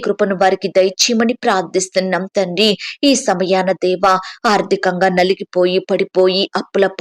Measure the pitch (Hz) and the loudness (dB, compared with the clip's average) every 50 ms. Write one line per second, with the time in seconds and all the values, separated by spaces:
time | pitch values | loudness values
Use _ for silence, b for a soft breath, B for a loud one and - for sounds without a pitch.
0 | - 220 202 - 208 196 196 180 196 185 190 190 - 185 - 190 185 196 190 - | 0 -2 -2 0 -2 -2 0 2 2 2 2 0 -2 0 2 2 2 2 0 -2
1 | - - 240 220 226 226 254 - - 240 202 185 170 156 - 190 370 - - 190 | -2 0 0 0 0 0 -2 -2 -2 -2 0 -2 -2 -2 -4 -4 -4 -4 -4 -4
2 | 190 190 180 175 190 196 - 202 185 175 175 180 214 214 190 B B B B B | -2 -2 -2 -4 -4 -4 -4 -4 -4 -2 -2 0 0 0 0 B B B B B
3 | 285 285 262 - - 208 185 175 190 175 190 185 185 190 180 - - 185 185 175 | 2 2 2 2 0 -2 -2 0 0 0 0 0 0 0 -2 -2 -2 -2 0 2
4 | 196 190 185 185 B B B B - 208 208 202 190 196 202 190 - 190 180 180 | 2 2 2 2 B B B B 0 0 0 0 0 -2 -2 -2 0 -2 0 0
5 | 190 190 180 185 180 185 196 - 190 - - 180 180 180 180 190 - - 196 175 | 0 2 2 2 2 0 0 -2 -6 -4 -2 0 0 2 0 -2 -2 -2 -2 -2
6 | 196 - - 185 185 190 180 190 196 - - 190 196 - - 196 190 190 190 - | -2 -2 2 2 2 4 2 0 -2 -2 -4 -6 -6 -4 0 0 0 0 0 0